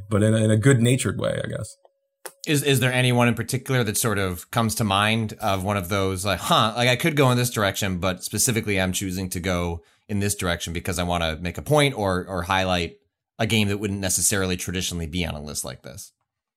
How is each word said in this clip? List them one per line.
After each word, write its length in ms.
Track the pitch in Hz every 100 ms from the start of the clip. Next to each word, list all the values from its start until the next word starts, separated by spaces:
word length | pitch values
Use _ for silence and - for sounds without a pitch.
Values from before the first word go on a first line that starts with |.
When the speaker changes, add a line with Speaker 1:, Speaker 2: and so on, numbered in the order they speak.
| 101
Speaker 1:
but 120 | 104
in 100 | 95
a, 40 | 110
in 120 | 110
a 60 | 110
good 240 | 135 127
natured 380 | 120 131 101 -
way, 200 | - 50
I 40 | -
guess. 280 | - 110 - _ _ _ _ - - -
Speaker 2:
Is, 140 | 143
is 160 | 143 131
there 120 | 127
anyone 360 | 127 127 120 120
in 60 |
particular 500 | 117 113 127 - 127
that 120 | 107 104
sort 220 | 117 101
of 320 | 95 87 -
comes 240 | 117 113 -
to 80 |
mind 500 | 110 98 107 113 107 110
of 220 | 110 95
one 120 | 95 101
of 120 | 85
those, 360 | 101 95 92
like, 160 | 101 90
"Huh, 320 | - 160 113 110
like, 120 | 123
I 80 | 123
could 180 | 165
go 160 | 147 131
in 60 | 123
this 140 | 123
direction, 480 | 113 98 - 101 92
but 260 | 92 90
specifically 560 | - 107 - 110 107 98
I'm 120 | 92
choosing 360 | 90 98 90 92
to 100 | 92
go 400 | 92 87 87 85 - _ -
in 100 | 101
this 140 | 101
direction 380 | - 92 85 -
because 260 | 85 90 87
I 40 |
wanna 320 | 90 87 82 78
make 180 | 87 85
a 40 |
point 340 | 78 147 143 107
or, 280 | 98 92 87
or 140 | 92
highlight 520 | 87 95 92 90 85 - _ _ _ -
a 80 | 110
game 220 | 110 101
that 100 | 101
wouldn't 220 | 104 101
necessarily 560 | 95 92 - 101 92 90
traditionally 500 | - 90 87 85 80
be 180 | 87 82
on 80 |
a 80 | 76
list 220 | 73 73
like 180 | 64 64
this"? 300 | - 80 - _ _ _ _